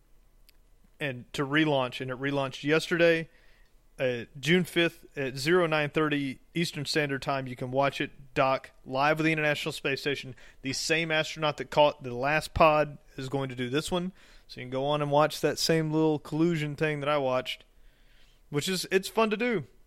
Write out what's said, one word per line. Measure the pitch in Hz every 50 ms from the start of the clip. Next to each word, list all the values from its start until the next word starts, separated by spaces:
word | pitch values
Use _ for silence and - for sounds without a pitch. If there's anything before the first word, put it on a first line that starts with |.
| _ _ - - _ _ _ _ - - _ - _ _ - _ _ _ _ _
and | 151 143 123 123 - - -
to | - 143
relaunch, | 135 139 156 160 156 143 135 127 123 - -
and | 131 131
it | 127 120
relaunched | 135 139 143 139 135 131 127 - -
yesterday, | 143 151 165 - - 175 165 170 170 165 160 160 - - _ _ - - _ - _ _ _ _ _ _ -
uh, | 139 127 123 117 - - - 143
June | 123 147 170 185 175
fifth | - - 170 170 165 - - - - -
at | 147 135 131 127
zero | 139 131 160 175 185 175
nine | 160 156 151 147 143
thirty | - 160 156 151 147 143 139 135 127 - - _ -
Eastern | 165 170 - - 156 139
Standard | - - 160 147 143 139 135
Time. | - 156 139 135 135
You | 127 123
can | - 131 123
watch | 127 135 139 139 - -
it | 147 - - - - - -
dock | 147 135 131 135 131 - - _ - -
live | 127 131 131 143 151 160
with | 156 156
the | 160 160
International | 156 151 151 147 - - 160 143
Space | - - 151 135 -
Station. | - 147 139 - - 131 120 - - - - -
The | - 135 131
same | - - - 160 160 165 160
astronaut | 156 156 156 - - 160 160 147 139
that | - 131 -
caught | - 151 143 143 - - 135
the | 127 120
last | 123 127 143 156 156 - - -
pod | - 170 156 151 151 147 147 139 - _ - -
is | - 131 127
going | 135 135 135 131
to | 123
do | 123 127 120
this | 123 151 156 -
one, | 180 175 175 185 - - - - - - -
so | - - 123
you | 127
can | 123
go | 127 131 135
on | 143 147 151
and | 147 147
watch | 143 143 156 151 - -
that | - 151 - -
same | - - 165 160 160 156
little | 151 160 160 156 151 147
collusion | - - 151 151 165 175 170 156 151 147 147
thing | - 160 156 151 147
that | 139 143
I | 151
watched, | 147 135 131 127 127 127 - - - - _ _ - - - _ _ - - - - - - _ _ _ _
which | 147 147 - 185
is, | 190 175 - -
it's | 180 190 190 -
fun | - 220 226 220
to | 214
do. | 202 240 247 233 180 127 - _ _ -